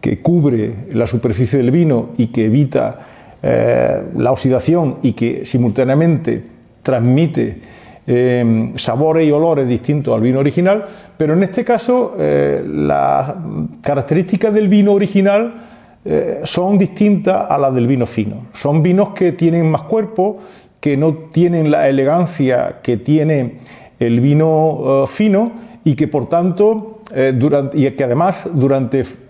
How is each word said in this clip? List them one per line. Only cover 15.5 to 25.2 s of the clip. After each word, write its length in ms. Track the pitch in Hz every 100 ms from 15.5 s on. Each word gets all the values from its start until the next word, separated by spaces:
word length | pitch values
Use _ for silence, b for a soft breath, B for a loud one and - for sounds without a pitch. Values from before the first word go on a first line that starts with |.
| B B B B B
eh, 360 | - 151 147 -
son 320 | 160 - 180 196
distintas 720 | 185 - 208 196 180 190 -
a 60 | 143
las 180 | 139
del 120 | 131 120
vino 180 | 131
fino. 420 | 117 - 104 104 -
Son 300 | - 143 156
vinos 280 | 165 180 208
que 220 | - 180
tienen 380 | 175 170 170 160
más 120 | 156
cuerpo, 560 | - 220 208 - 190 208 B B B _
que 180 | 147 139
no 180 | 156 156 -
tienen 400 | - 175 170 156
la 180 | 151 147
elegancia 920 | 135 135 165 175 - 131 123 - -
que 160 | - 117
tiene 600 | - 156 151 147 123 - B B B _
el 220 | 117 117
vino, 840 | 131 147 160 156 156 151 131 135
eh, 20 | 139
fino 460 | -